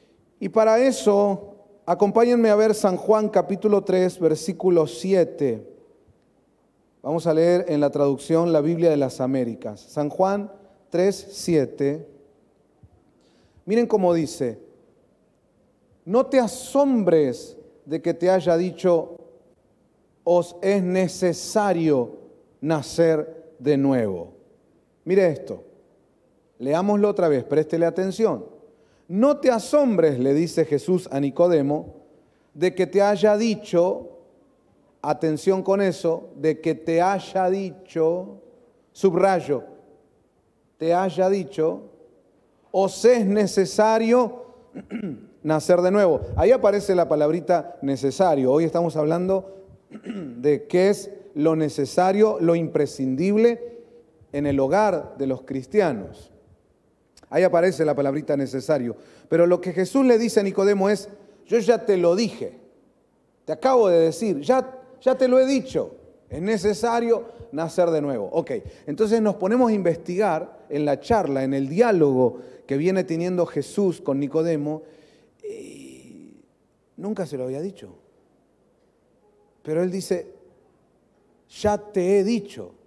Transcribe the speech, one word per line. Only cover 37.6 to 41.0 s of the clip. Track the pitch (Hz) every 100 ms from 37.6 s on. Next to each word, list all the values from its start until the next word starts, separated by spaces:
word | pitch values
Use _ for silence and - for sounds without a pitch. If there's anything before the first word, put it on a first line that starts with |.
| 185 - - 165 160 175 196 98 - _ _ _ _
subrayo, | - 196 170 190 180 131 127 - - _ _ _ _ _ _ _ _ _ -
"te | 160
haya | 175